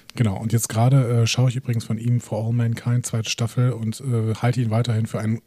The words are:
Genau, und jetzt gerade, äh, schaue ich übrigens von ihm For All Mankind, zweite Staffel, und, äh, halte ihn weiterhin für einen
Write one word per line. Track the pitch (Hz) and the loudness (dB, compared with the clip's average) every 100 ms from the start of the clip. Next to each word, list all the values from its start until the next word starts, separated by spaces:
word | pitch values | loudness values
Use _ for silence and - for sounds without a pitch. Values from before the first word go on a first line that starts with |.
| - 117 | -12 -2
Genau, | 110 95 | -2 -2
und | 110 | -2
jetzt | 117 - | -2 0
gerade, | 110 123 139 120 120 | 2 4 4 4 2
äh, | 113 | 2
schaue | - 127 | 2 2
ich | |
übrigens | 123 131 113 | 0 -2 -4
von | - 110 | -2 -2
ihm | 120 120 | 0 0
For | - 107 | 0 -4
All | 113 | 0
Mankind, | 120 117 117 120 123 - | 0 0 -2 0 0 0
zweite | 117 110 | -4 -4
Staffel, | - 117 - 127 | -4 -2 0 0
und, | 113 110 113 | 0 -4 -4
äh, | 139 117 110 | -2 0 0
halte | 107 120 127 | 0 0 2
ihn | 113 | 0
weiterhin | 110 120 110 110 | 2 2 0 -2
für | 113 | -2
einen | 107 113 | -2 -4